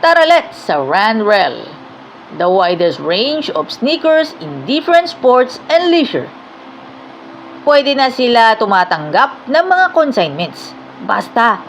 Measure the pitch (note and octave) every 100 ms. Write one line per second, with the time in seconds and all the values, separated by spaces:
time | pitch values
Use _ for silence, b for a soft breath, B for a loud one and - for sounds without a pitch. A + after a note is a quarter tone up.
0 | E4 E4+ D#4+ E4+ - - - D3+ C3+ E3+
1 | G#3 A3+ G#3 G#3 D#3+ A#2 A2 - - -
2 | - - - D#3 F3 F#3 F3 F3 E3+ C#3+
3 | D3 F3+ B3+ D4+ D4 D#3+ D3+ - B3+ D#4
4 | D#4+ D#4 D#4 - D#3 C#3+ C3+ C#4+ D4+ E4+
5 | F4 - B3+ B3 B3 - - D#4+ F4 E4+
6 | C4+ D3 B2+ - - - - - - -
7 | - - - - - - - D4 C#4 C#4
8 | C4 B3+ B3+ A#3 A3+ A3 G#3+ G3 F3+ E3
9 | D3+ E3+ C4+ - - D4 F4+ F#4 F#4 F4+
10 | D4+ A#3+ E3 C#3+ E3+ - - - - -
11 | F#3 G3+ G3 - A#3 G3